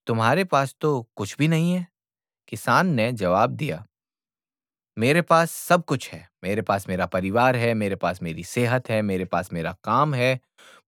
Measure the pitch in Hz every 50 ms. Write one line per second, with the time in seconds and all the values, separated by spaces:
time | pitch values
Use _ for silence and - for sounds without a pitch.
0 | _ - 117 110 113 117 135 180 196 180 - 139 139 131 - _ - 156 147 127
1 | 117 - _ - 104 98 - - 143 160 165 156 165 175 180 185 175 - _ _
2 | _ _ _ _ _ _ _ _ _ - - 113 - 131 123 139 175 190 156 113
3 | 107 120 127 110 95 87 90 98 113 135 127 110 - - 80 80 104 - _ _
4 | _ _ _ _ _ _ _ _ _ _ _ _ _ _ _ _ _ _ _ 107
5 | 110 131 151 175 165 - 165 165 170 160 - - - - 170 180 160 - 151 117
6 | - - - 78 85 - _ _ - 92 104 110 101 - 101 98 - - 95 90
7 | 90 87 - 92 92 95 98 117 123 131 127 120 117 117 117 110 107 98 98 -
8 | - 85 90 - 90 82 80 82 85 - - 123 123 117 123 127 - - 113 107
9 | 104 101 95 92 92 90 - 87 - - 90 85 80 80 85 - - 104 110 127
10 | 147 151 139 123 123 127 131 127 - _ _ _ - - - - _